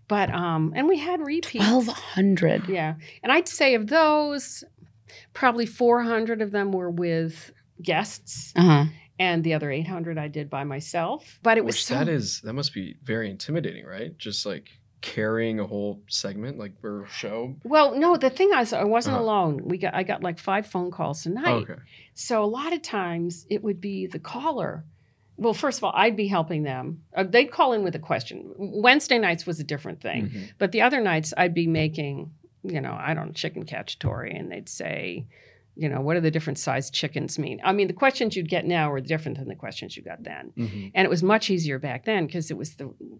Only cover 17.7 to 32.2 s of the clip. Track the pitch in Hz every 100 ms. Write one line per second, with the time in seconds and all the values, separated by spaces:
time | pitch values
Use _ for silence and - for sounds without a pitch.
17.7 | 302 285 247 330 339 262 262 392 320 233
18.7 | - 208 226 247 254 226 208 170 139 120
19.7 | 180 - - 190 - 175 170 - 196 214
20.7 | 185 180 180 156 143 165 208 339 120 -
21.7 | - - - - - - 220 208 247 311
22.7 | 339 - 208 175 170 175 175 - 208 214
23.7 | 175 202 196 185 165 156 240 302 269 -
24.7 | 160 - _ _ _ _ - 214 214 285
25.7 | 269 - - 220 214 196 190 160 160 151
26.7 | 131 127 165 - - 190 233 294 - 285
27.7 | 226 190 170 156 - - - - - 196
28.7 | 208 233 285 - 240 196 170 - 160 147
29.7 | 143 - - 98 117 107 104 98 - 196
30.7 | 214 240 269 208 160 156 - 180 165 165
31.7 | 160 156 156 147 139